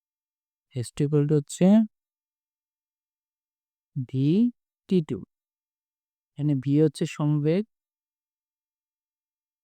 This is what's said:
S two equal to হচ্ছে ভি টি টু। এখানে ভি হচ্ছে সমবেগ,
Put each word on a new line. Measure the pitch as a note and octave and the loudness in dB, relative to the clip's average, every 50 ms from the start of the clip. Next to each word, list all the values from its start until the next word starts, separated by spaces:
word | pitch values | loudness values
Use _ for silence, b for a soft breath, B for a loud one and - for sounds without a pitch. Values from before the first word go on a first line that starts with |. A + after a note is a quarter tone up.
| _ _ _ _ _ _ _ _ _ _ _ _ _ _ - | _ _ _ _ _ _ _ _ _ _ _ _ _ _ -12
S | B2+ A#2 - - | -10 -10 -8 -4
two | - D3 | -4 -2
equal | C#3+ D3+ D3 D3 D3 | 0 2 0 2 2
to | D#3 D3 | 0 0
হচ্ছে | C#3+ - - - F3 F#3+ G#3 A3+ A3 - _ _ _ _ _ _ _ _ _ _ _ _ _ _ _ _ _ _ _ _ _ _ _ _ _ _ _ _ _ _ _ _ _ _ _ _ _ _ _ _ - C#3+ B2 - | 0 -4 -2 2 4 6 6 6 4 0 _ _ _ _ _ _ _ _ _ _ _ _ _ _ _ _ _ _ _ _ _ _ _ _ _ _ _ _ _ _ _ _ _ _ _ _ _ _ _ _ -12 -10 -10 -6
ভি | - C3 C3+ D3 F3 G#3 A#3+ A#3+ - _ _ _ _ _ _ - | -4 -2 0 0 2 2 0 0 -2 _ _ _ _ _ _ -2
টি | F#3+ F3+ D#3 | -2 -2 -2
টু। | - B2 F#2 - - _ _ _ _ _ _ _ _ _ _ _ _ _ _ _ _ _ _ _ | -2 -6 -8 -10 -14 _ _ _ _ _ _ _ _ _ _ _ _ _ _ _ _ _ _ _
এখানে | _ _ - C#3+ D3+ C#3+ C3 B2 | _ _ -6 -4 -2 -2 -2 -2
ভি | C#3 C#3 D3+ D#3 | 0 2 2 2
হচ্ছে | D#3 - - E3+ D3+ - | 2 0 -4 -6 -8 -6
সমবেগ, | - D3+ D3 D3+ D3 C#3+ D#3 E3+ G3 A3 - _ _ _ _ _ _ _ _ _ _ _ _ _ _ _ _ _ _ _ _ _ _ _ _ _ _ _ _ _ _ _ _ _ _ _ _ _ _ | -4 -2 -2 -2 0 0 -2 -2 -2 -4 -8 _ _ _ _ _ _ _ _ _ _ _ _ _ _ _ _ _ _ _ _ _ _ _ _ _ _ _ _ _ _ _ _ _ _ _ _ _ _